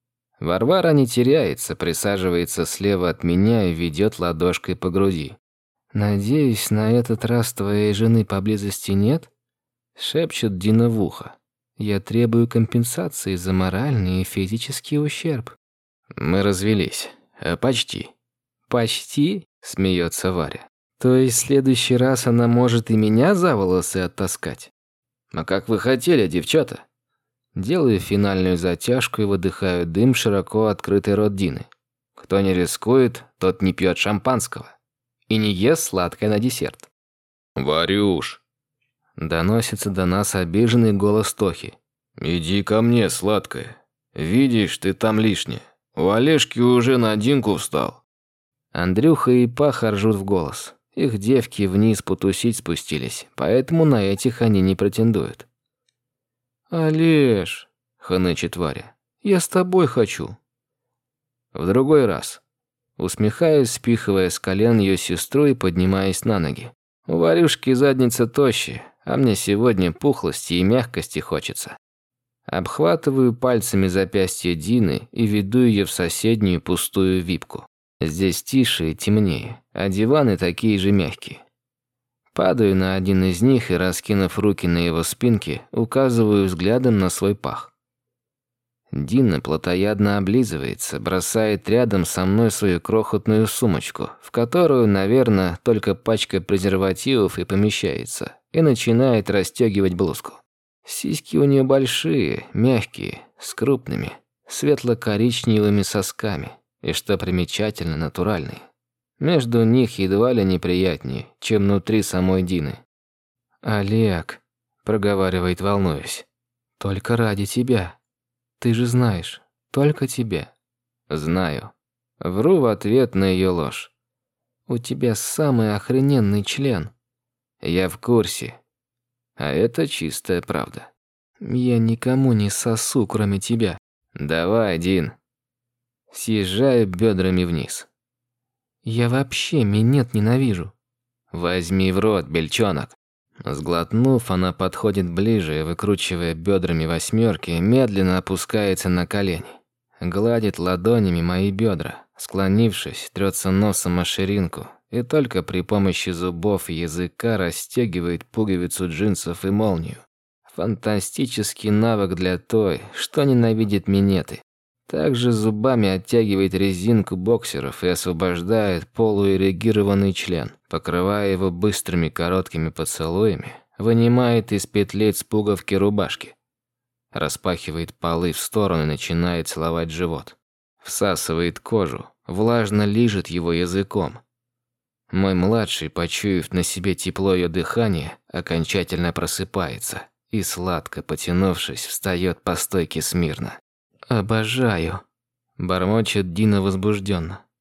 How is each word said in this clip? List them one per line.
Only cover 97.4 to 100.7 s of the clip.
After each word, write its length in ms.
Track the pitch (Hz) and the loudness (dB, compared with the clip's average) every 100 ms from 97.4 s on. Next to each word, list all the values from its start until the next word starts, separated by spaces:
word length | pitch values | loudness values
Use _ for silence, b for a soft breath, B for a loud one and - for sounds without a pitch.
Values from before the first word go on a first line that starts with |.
помещается, 920 | 87 98 104 - 92 67 - - - - _ | -2 0 0 0 -4 -4 -8 -10 -12 -14 _
и 80 | 160 | 2
начинает 720 | 160 120 - 113 131 117 98 | 2 2 2 4 4 2 2
расстёгивать 640 | 98 90 - 120 98 95 | 0 -2 0 2 2 2
блузку. 400 | 90 95 71 - - _ _ _ | 2 -2 -2 -10 -20 _ _ _